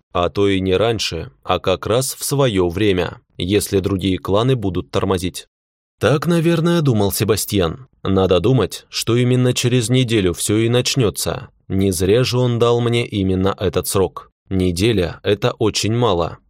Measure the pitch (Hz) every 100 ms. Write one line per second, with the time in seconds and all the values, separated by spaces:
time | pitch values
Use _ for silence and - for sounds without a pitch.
0 | _ 90 87 - 101 95 95 92 113 110
1 | - 82 80 _ - 90 - 90 - 113
2 | 135 - - 139 135 98 87 85 107 92
3 | 85 85 _ - 90 101 - 98 90 98
4 | 95 92 - 98 123 131 98 87 - 98
5 | 95 95 90 - - _ _ _ _ -
6 | 101 143 156 170 165 170 165 170 143 110
7 | 101 - 107 107 - 104 82 71 - _
8 | - 95 92 90 92 131 92 - - -
9 | - 117 123 123 123 117 120 123 113 127
10 | 123 113 90 85 - 107 117 120 120 139
11 | 107 - - 78 - _ - 95 98 85
12 | 95 113 123 123 123 120 117 120 120 120
13 | 120 104 95 92 95 - 95 90 - 101
14 | 90 - - _ - 95 92 85 107 104
15 | 85 - 101 104 123 - 110 - 101 113
16 | 120 87 82 -